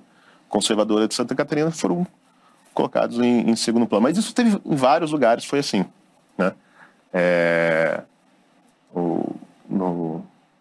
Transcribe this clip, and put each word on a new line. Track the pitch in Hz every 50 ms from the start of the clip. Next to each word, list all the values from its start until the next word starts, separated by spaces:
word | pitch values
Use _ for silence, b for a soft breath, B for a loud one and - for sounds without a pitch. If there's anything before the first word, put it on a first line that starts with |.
| - b b b b b b b b b
conservadora | - 104 98 - 110 104 107 110 107 107 110 104
de | -
Santa | - 123 117 131
Catarina | 131 147 - 156 147 156 165
foram | 165 - - 190 175 175 180 - _ _ _ b b b b b b b _ - -
colocados | - 135 131 - 120 113 113 120 120
em, | 120 120 123 117 - 110
em | 113
segundo | - - 120 113 117 117
plano. | 104 110 101
Mas | 113 143 170 208
isso | 214 - -
teve | - 240 226 202 - -
em | - 160
vários | 139 127 127 151 170 175 151
lugares, | 151 151 123 110 117 - -
foi | - - 143
assim, | 143 - - 202 180 - - _ _ _ _ _ _ _ -
né? | - 92 95 - b b b b b b b b b b _
É, | - 92 87 90 87 87 85 85 85 85 85 82 82 80 82 78 - - - _ _ _ _ _ _ _ _ _ _ _ _ _ _ _ _ _ -
o, | 90 87 85 - 50 - - - - - - - _ - -
no, | - 98 92 90 87 87 85 82 80 85 - - _ _ _ _ _ _